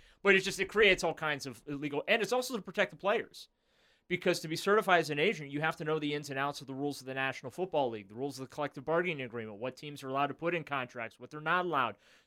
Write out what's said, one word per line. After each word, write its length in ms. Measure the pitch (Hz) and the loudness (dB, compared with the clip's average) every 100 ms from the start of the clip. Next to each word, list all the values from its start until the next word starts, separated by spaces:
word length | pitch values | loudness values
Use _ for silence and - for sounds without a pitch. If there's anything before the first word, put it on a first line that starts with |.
| - _ | -20 _
but 100 | 196 | 6
it's 120 | 190 190 | 6 4
just, 140 | 175 | -2
it 60 | 190 | 0
creates 380 | 208 208 185 | 6 6 6
all 100 | 170 | 2
kinds 320 | - 156 143 135 | 0 -2 -2 -6
of 160 | 113 147 | -10 -8
illegal, 360 | 143 147 139 - | -6 -4 -2 2
and 140 | 226 | 2
it's 80 | 196 | 2
also 220 | 247 247 240 | 0 0 -6
to 60 | |
protect 300 | 185 208 190 | -4 0 -2
the 60 | 160 | 0
players. 520 | 196 233 - - - _ _ _ _ _ - | 0 0 -2 -14 -20 _ _ _ _ _ -6
Because 320 | 175 190 170 | 0 2 0
to 80 | 160 | -2
be 80 | 165 | -2
certified 460 | 196 214 196 175 | 2 4 6 4
as 100 | 151 | 4
an 80 | 147 | 2
agent, 320 | 190 160 139 | 2 0 -4
you 100 | 143 | -2
have 140 | 160 - | -2 -2
to 80 | |
know 160 | 156 156 | -2 0
the 160 | 147 147 | 0 -4
ins 160 | 139 | -4
and 80 | 135 | -2
outs 220 | 143 139 | -2 -4
of 40 | 135 | -8
the 80 | |
rules 260 | 135 143 135 | -4 -4 -4
of 60 | 127 | -6
the 80 | |
National 380 | 135 135 - 123 | -2 -2 -4 -8
Football 400 | - 185 156 127 | -6 0 2 0
League, 160 | 110 98 | -2 -10
the 80 | 113 | -8
rules 240 | 139 127 | -6 -6
of 100 | 131 | -10
the 60 | - | -6
collective 280 | 143 147 | -6 -4
bargaining 380 | 143 165 180 147 | 0 0 2 -2
agreement, 360 | 127 120 110 101 | -6 -8 -8 -6
what 160 | 127 - | -8 -8
teams 240 | 151 143 | -12 -10
are 60 | 135 | -4
allowed 180 | 135 143 | 0 0
to 60 | |
put 220 | 131 165 170 | -2 -2 -2
in 80 | |
contracts, 560 | - 139 127 123 113 - | -2 -6 -6 -8 -10 -12
what 100 | 135 | -16
they're 100 | 151 | -6
not 260 | 156 180 180 | 0 2 2
allowed 280 | 143 117 - _ - | 2 2 -2 _ -20